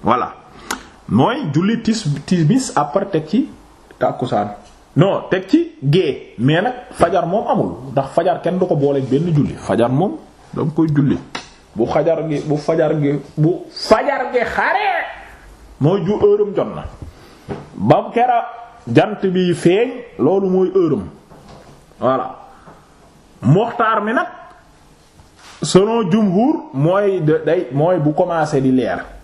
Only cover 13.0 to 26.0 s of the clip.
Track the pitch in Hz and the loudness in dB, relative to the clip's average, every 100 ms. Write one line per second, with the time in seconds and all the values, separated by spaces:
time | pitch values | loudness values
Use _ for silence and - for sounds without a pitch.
13 | 143 143 - - 151 - - - - 220 | 0 -2 -6 0 0 0 -8 -12 0 2
14 | 269 262 247 247 226 - 240 381 415 339 | 2 -2 -2 -2 -2 -2 0 0 0 -2
15 | - - - - - - - - 147 196 | -6 -14 -20 -20 -20 -20 -20 0 2 2
16 | 170 208 208 208 202 170 110 80 - - | 0 2 4 4 2 0 -4 -6 -14 -16
17 | - - - - - - - - 107 165 | -20 -20 -20 -20 -14 -14 -12 -4 2 4
18 | 226 240 247 233 - - - - - 117 | 2 0 2 0 -2 -14 -20 -18 2 2
19 | 202 202 196 185 180 156 170 190 254 - | 2 0 0 2 0 2 2 2 0 -4
20 | - - 127 196 190 185 185 190 165 120 | -14 -2 2 2 2 2 2 2 0 -2
21 | 85 - - - - - - - - - | -6 -18 -20 -20 -20 -20 -20 -20 -20 -4
22 | 117 131 - - - - - - - - | -2 -2 -4 -12 -20 -20 -20 -20 -20 -20
23 | - - - - 110 170 226 - 226 214 | -20 -20 -20 -4 2 4 2 0 0 0
24 | 208 269 349 - - - - - - _ | 0 -2 -4 -10 -20 -20 -20 -20 -20 _
25 | _ - - - - - 156 185 208 233 | _ -20 -20 -20 -20 -10 2 4 4 0